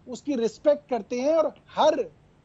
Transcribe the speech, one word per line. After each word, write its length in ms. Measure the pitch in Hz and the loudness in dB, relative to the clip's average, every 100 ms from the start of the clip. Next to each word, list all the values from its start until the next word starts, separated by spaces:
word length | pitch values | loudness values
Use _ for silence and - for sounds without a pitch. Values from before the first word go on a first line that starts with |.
| - | -18
उसकी 280 | 240 - 262 | -12 -6 -2
respect 540 | 226 - 302 294 - | -4 0 0 0 -2
करते 320 | 240 196 247 | -6 -6 -4
हैं 140 | 269 320 | 0 2
और 200 | 294 - _ | 0 -4 _
हर 400 | 202 294 302 175 - _ _ | 0 2 2 -4 -12 _ _